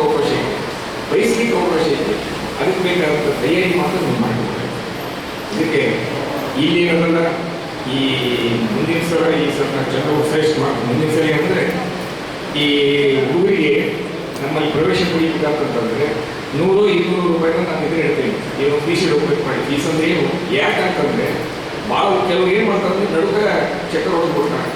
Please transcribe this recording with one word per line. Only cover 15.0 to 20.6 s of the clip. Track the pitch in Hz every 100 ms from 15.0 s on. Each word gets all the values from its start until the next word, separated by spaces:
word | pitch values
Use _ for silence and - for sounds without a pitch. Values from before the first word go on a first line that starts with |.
| 180
ಪಡಿಬೇಕಂತಂದ್ರೆ | 160 160 147 151 151 - 233 113 - 147 156 151 - - 143
ನೂರು, | 180 196 208 175
ಇನ್ನೂರು | 175 180 175
ರೂಪಾಯಿನ | 165 160 165 175
ನಾನು | 156 147
ಇದನ್ನ | 160
ಹೇಳ್ತೀನಿ, | 147 - - - - -
ನೀವು | 139 147 147
ಪಿ | 170
ಸಿ | 180
ರಿಕ್ವೆಸ್ಟ್ | 147 143 147 -
ಮಾಡಿ. | - -
ಫೀಸ್ | 143 160
ಅಂದ್ರೆ | 156 165
ಏನು? | 180 - - -
ಯಾಕಂತಂದ್ರೆ | 196